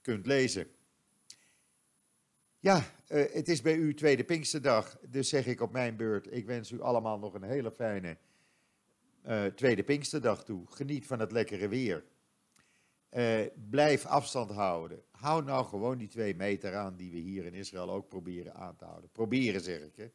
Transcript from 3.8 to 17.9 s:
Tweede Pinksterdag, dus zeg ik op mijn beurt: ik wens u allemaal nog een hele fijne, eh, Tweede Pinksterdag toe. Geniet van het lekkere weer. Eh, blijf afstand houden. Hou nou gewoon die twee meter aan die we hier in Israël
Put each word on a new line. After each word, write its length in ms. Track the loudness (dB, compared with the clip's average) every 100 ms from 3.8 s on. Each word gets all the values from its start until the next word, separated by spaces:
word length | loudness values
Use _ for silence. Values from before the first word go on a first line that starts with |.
| 2
Tweede 300 | 4 6 6
Pinksterdag, 760 | 4 0 0 0 4 4 2 -10 -6
dus 200 | -2 2
zeg 180 | 2 0
ik 140 | -2
op 120 | -2
mijn 240 | 0 -2 -2
beurt: 360 | -2 -2 -2
ik 140 | -8 -6
wens 240 | -6 -6
u 100 | -4
allemaal 380 | 2 2 2 -2
nog 160 | -4
een 80 | -8
hele 280 | -4 -2 -2
fijne, 460 | -2 -2 -2 -4 -10 _ _ _ _ _ _ _ _ _ _
eh, 220 | -4 0
Tweede 400 | 0 2 4 4
Pinksterdag 600 | 2 0 0 0 0 0
toe. 220 | -2 -8 -8
Geniet 400 | -10 -6 -6 -4
van 120 | -4
het 140 | 0
lekkere 360 | 0 0 -2 -2
weer. 360 | 0 0 -2 -6 _ _ _ _ _ _ _ _ _ _
Eh, 320 | -2 2 2 0 -4 -2
blijf 360 | 4 6 4 4
afstand 440 | 0 2 -4 -4
houden. 520 | 0 0 0 -4 -12 -16
Hou 340 | -8 0 0
nou 200 | 2 0
gewoon 340 | 0 -2 -2 -4
die 100 | -6
twee 260 | -4 -2
meter 400 | 0 -2 -2 -4 -4
aan 200 | -6 -8
die 140 | -10
we 80 | -8
hier 260 | -6 -6
in 100 | -8
Israël 360 | -10 -10 -8 -6